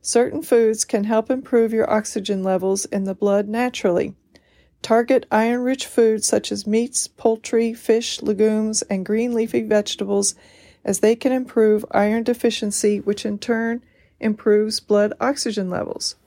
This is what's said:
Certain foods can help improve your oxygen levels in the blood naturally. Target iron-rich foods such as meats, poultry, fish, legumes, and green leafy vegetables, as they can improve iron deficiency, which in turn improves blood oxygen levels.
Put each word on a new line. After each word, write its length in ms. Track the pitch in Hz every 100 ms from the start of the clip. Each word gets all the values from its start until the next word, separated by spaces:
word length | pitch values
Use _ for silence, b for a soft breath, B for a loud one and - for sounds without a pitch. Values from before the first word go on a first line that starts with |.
Certain 420 | - 233 247 294
foods 420 | 330 240 226 220 -
can 200 | 220 208
help 260 | 220 226
improve 420 | 262 269 240 226
your 160 | 220 -
oxygen 540 | 214 208 220 196 196
levels 420 | 190 190 190 196 -
in 200 | 202 190
the 100 | 190
blood 320 | 202 202 208
naturally. 680 | 226 247 254 196 175 - - _ b b b b b
Target 420 | - 226 233 262 -
iron-rich 560 | 214 226 247 247 269 -
foods 400 | - 226 220 -
such 240 | 214 -
as 160 | 202 208
meats, 400 | 220 240 - -
poultry, 680 | _ 226 220 - 233 226
fish, 480 | 226 - 220 233 -
legumes, 640 | - 196 214 214 220 214
and 200 | - 196
green 300 | 185 214 240
leafy 300 | 233 226 247
vegetables, 720 | 220 214 208 - 196 202 196 - b b b b
as 160 | - 196
they 160 | 214 233
can 160 | 269
improve 520 | 262 254 - 220 214 -
iron 320 | - 208 226
deficiency, 800 | 226 240 240 220 208 202 214 208
which 260 | 196 208 214
in 140 | 208
turn 420 | - 226 226 233 b b b b
improves 600 | 226 214 - 208 214 -
blood 340 | _ 208 208 -
oxygen 520 | 247 277 254 208 185
levels. 440 | 180 - - - -